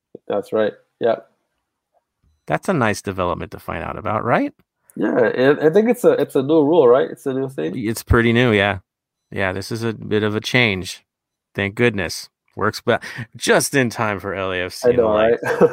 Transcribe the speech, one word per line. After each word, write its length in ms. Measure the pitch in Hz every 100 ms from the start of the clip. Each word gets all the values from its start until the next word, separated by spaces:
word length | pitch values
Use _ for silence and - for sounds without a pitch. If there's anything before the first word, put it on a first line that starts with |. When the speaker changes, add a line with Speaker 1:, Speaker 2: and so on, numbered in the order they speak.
| _ - -
Speaker 1:
That's 260 | 104 -
right, 200 | 110 107 - _ -
yeah. 220 | 117 113 - _ _ _ _ _ _ _ _ _ _ _ -
Speaker 2:
That's 220 | 151 -
a 40 |
nice 300 | 180 113 101
development 500 | - 92 90 85 87
to 80 | -
find 240 | - 87
out 120 | 82 82
about, 280 | 95 107
right? 280 | 107 151 285 - _ _ _ -
Speaker 1:
Yeah, 200 | 110 120
and 440 | 110 - 131 147
I 100 | 151
think 180 | 175 220
it's 160 | 240
a, 80 | 175
it's 220 | 139 143
a 80 | 143
new 220 | 135 160
rule, 240 | 143 175 131
right? 200 | 127 -
It's 160 | - 143
a 80 |
new 140 | 131 135
thing. 240 | 135 156 180
Speaker 2:
It's 260 | 107 113
pretty 300 | - 120 117
new, 180 | 117 127
yeah. 280 | 107 101 95 - _ _ _ _
Yeah, 220 | 101 95
this 180 | 95 98
is 120 | 113
a 100 | 113
bit 300 | 107 104 104
of 120 | 107
a 60 | 104
change. 640 | - 127 117 95 90 - _ _ _ _ _
Thank 220 | - 98 107
goodness. 520 | 120 101 82 - - _ _ -
Works 240 | 98 -
be-, 160 | - 113 - - 117 -
just 380 | - 214 -
in 160 | 143 123
time 280 | 104 110 101
for 160 | 98
L 180 | 92 95
A 100 | 92
F 100 | 92
C 160 | - 123
Speaker 1:
I 20 |
Speaker 2:
and 80 | 123
the 40 |
Speaker 1:
know, 120 | 110
Speaker 2:
like. 280 | 107 110 117
Speaker 1:
right? 280 | - - -